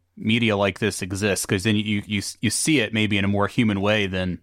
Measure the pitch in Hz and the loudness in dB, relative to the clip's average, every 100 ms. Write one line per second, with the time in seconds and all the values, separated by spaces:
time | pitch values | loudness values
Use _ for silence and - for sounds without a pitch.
0 | _ - 107 117 113 101 101 95 107 - | _ -8 0 2 2 2 2 0 -2 -2
1 | 95 95 104 92 - 101 101 107 107 104 | -6 -2 0 0 0 0 2 0 0 -4
2 | 98 104 - - 113 - - 151 107 110 | -2 -4 -6 -4 -2 0 2 2 2 0
3 | 107 101 98 101 101 - 113 98 101 107 | 0 2 0 0 0 2 2 2 2 2
4 | 98 92 92 87 | 0 -2 -4 -6